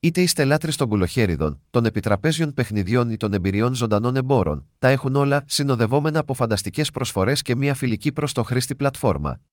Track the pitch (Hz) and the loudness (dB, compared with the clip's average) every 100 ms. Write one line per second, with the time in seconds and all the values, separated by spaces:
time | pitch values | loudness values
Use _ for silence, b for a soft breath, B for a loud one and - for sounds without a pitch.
0 | 170 165 180 - 139 151 156 151 131 107 | 0 2 0 2 2 2 0 -2 0 2
1 | 90 - 107 80 78 71 _ 123 117 107 | 0 2 0 2 -2 -4 _ 0 0 0
2 | 104 101 156 156 160 139 123 107 92 120 | 0 0 0 0 -2 -2 -2 -2 0 0
3 | 120 110 110 98 90 98 117 127 120 104 | 0 -2 -2 0 0 0 0 0 0 0
4 | 120 131 131 135 87 73 - _ 127 135 | 0 -2 2 2 2 -2 -8 _ 2 2
5 | 139 135 139 143 143 - 143 123 113 135 | 2 2 2 0 -2 -2 0 2 2 2
6 | 151 156 151 131 120 107 - - 151 - | 0 -2 -2 -2 0 -2 -4 -4 -4 -2
7 | 120 - 95 143 - 123 139 135 131 110 | -4 0 0 0 0 0 0 0 -2 -2
8 | 151 - 147 - 113 123 - - 139 135 | -2 -2 -4 -2 -2 -2 -2 -2 -2 0
9 | 123 76 73 65 _ | 0 0 -2 -6 _